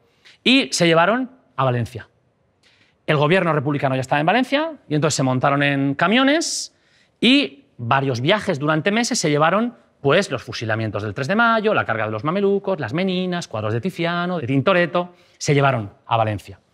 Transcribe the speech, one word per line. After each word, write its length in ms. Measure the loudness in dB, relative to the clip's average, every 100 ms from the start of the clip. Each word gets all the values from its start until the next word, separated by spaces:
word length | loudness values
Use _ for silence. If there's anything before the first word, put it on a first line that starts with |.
| _ _ _ _
y 260 | 4 4 2
se 140 | 0 4
llevaron 440 | 4 4 2 -4 _ _ -2
a 80 |
Valencia. 440 | 0 0 -4 -10 -18 _ _ _ _ _ _ _ _ _ -2
El 100 | 2
gobierno 360 | 4 2 2
republicano 420 | 0 -2 -2 -2
ya 60 | -2
estaba 180 | -2 0
en 80 | 2
Valencia 460 | 2 2 -2 -4 -8 -4
y 80 | -2
entonces 180 | 0
se 80 | 0
montaron 400 | 0 2 2 2
en 320 | 0 0 -2
camiones 800 | 0 2 4 4 2 -2 -6 -10 _ _ _ _ -2
y 460 | 2 2 0 -8 _ -10
varios 440 | 0 0 0 -2
viajes 380 | 0 0 0 -2
durante 320 | 0 0 0
meses 280 | 0 -2 -2
se 120 | 0
llevaron, 460 | 2 2 2 -2 -6 _ _
pues, 300 | 2 2 2
los 120 | -6
fusilamientos 640 | -8 -8 -4 -2 -2 -4
del 100 | -6
tres 140 | -6 -2
de 80 | 0
mayo, 360 | 2 2 0
la 100 | 0
carga 220 | 0 -2 -2
de 40 |
los 140 | -4
mamelucos, 560 | -4 -2 0 0 -2 -6
las 120 | -4
meninas, 540 | -4 -2 -2 -4 -6 -6
cuadros 260 | -6 -4
de 80 | -2
Tiziano, 600 | -4 -4 -4 -2 -4 -4
de 60 | -2
Tintoretto, 640 | 0 2 2 2 -2 -4 -10 _ -10
se 160 | 0
llevaron 380 | 2 2 0 -4 -12 -4
a 100 | 0
Valencia. 420 | 0 -2 -8 -20 _